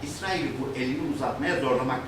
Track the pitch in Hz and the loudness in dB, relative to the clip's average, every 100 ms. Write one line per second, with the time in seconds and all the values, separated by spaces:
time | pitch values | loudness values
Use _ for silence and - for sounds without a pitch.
0 | 143 - 190 175 139 131 135 131 127 151 | -6 -4 -2 0 0 -2 -2 -2 0 0
1 | 151 139 127 - 143 - 135 123 131 - | 0 0 0 0 0 2 4 2 2 -2